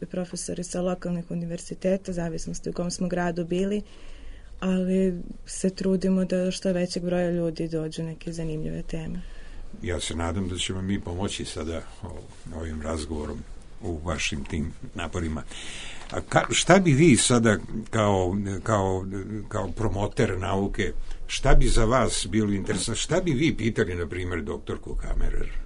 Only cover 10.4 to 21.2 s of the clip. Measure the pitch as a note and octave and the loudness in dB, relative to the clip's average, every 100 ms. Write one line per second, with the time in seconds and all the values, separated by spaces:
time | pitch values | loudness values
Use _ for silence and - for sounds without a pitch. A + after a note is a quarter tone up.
10.4 | F#2 F2+ - F#2 F#2+ G2 F2+ F2 G2 - | -2 -4 -4 -4 -2 -2 -2 -4 -4 -4
11.4 | - - D#2 D#2+ - - F2 D#2 C#2+ - | -8 -6 -6 -6 -8 -12 -12 -12 -14 -14
12.4 | - D#2+ E2 D#2 D2+ E2 C#2+ D#2 D2 D#2 | -12 -8 -8 -6 -4 -6 -4 -6 -6 -8
13.4 | - - - - F2+ E2 D#2+ D2 - D2 | -10 -14 -14 -10 -8 -6 -4 -2 -2 -4
14.4 | C#2 E2+ D#2+ - - - E2 F#2 E2 D#2 | -4 -4 -4 -6 -10 -8 -6 -4 -4 -4
15.4 | C#2 - - - - - - - - - | -8 -10 -10 -10 -10 -10 -6 -6 0 2
16.4 | - A2+ - F#3 F3+ C3 E3+ A2 - B2 | 2 2 6 8 8 8 8 8 6 6
17.4 | A2+ G2 - G#2+ G#2+ A2+ G#2 G2 F#2 G2+ | 6 4 2 -8 -2 2 4 4 4 0
18.4 | G2 G2 F#2+ G#2+ F#2+ F#2 F#2+ G2 G2 G#2+ | -2 -4 0 2 2 0 -2 -6 -6 -8
19.4 | G2+ G#2+ G2 E2 A2 F#2+ G2+ - A2 F#2 | -6 -4 -4 -2 0 0 0 2 0 0
20.4 | F#2+ F#2+ G2 - F#2+ - - - | 0 0 0 0 -2 -2 -2 -4